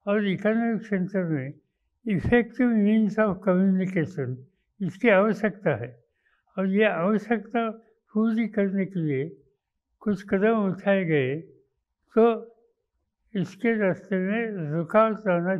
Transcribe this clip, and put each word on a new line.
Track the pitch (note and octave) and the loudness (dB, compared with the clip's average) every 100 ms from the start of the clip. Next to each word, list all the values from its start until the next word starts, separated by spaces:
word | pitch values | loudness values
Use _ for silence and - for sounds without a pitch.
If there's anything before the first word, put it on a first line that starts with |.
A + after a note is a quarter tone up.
| G#3 | -4
और | G#3+ G3+ | -2 0
economic | F3+ G#3 A3 A#3 G#3+ | -2 0 0 0 -4
center | - G3 F#3 G3 | -2 -4 -2 -4
में | E3+ D3 C3 - _ _ _ _ A#3 | -2 -4 -6 -12 _ _ _ _ -4
effective | F#3 - A#3+ A#3 - B3 | -2 2 2 2 0 2
means | A3 G3+ A3 G#3 G#3+ | 4 4 4 2 2
of | G#3+ F3+ | 0 0
communication, | - F3+ G3 F#3 F#3 F#3 D3 - B2 B2+ - _ _ - | 0 2 4 2 0 -2 -2 -4 -8 -8 -14 _ _ -8
इसकी | F#3 - A#3+ | -8 0 4
आवश्यकता | F#3+ G#3+ G3 G#3+ - F3+ A2+ | 4 4 0 -4 -2 -2 -2
है। | B2 - _ _ _ _ _ - | -6 -14 _ _ _ _ _ -6
और | F#3+ | -2
ये | G3 G#3+ | 2 2
आवश्यकता | E3+ F#3 G#3+ - A3+ G3 A#3+ A3+ A3 _ _ _ | 0 0 0 -2 -4 -4 -4 -4 -8 _ _ _
पूरी | G#3+ A3+ A3 A3 | -2 0 -2 -2
करने | G#3 G3 G3 F#3+ | -2 -2 -2 -4
के | F#3+ | -4
लिए | D#3 C3 D#3+ - _ _ _ _ _ _ | -2 -2 -4 -10 _ _ _ _ _ _
कुछ | G#3+ G3 - | -6 -6 -2
कदम | F#3+ G#3+ A3+ G3 | 0 2 2 0
उठाए | D#3+ G3+ G3 | -2 0 0
गए | E3+ D3+ C3 D3+ - _ _ _ _ _ _ A3 | 2 0 0 -4 -10 _ _ _ _ _ _ 2
तो | A#3 A3 A3 _ _ _ _ _ _ _ _ | 4 2 -6 _ _ _ _ _ _ _ _
इसके | G3 F3 - A#3 A3 | -6 -6 -2 -2 2
रास्ते | G3 D#3+ - F#3+ | 0 -2 -4 -2
में | F#3 A3 A3+ G3 D3+ | -2 -2 -4 -6 -4
रुकावट | D#3+ E3 G#3+ A3 G#3+ G3+ | -4 2 4 4 2 0
लाना | F3 F3 | 0 0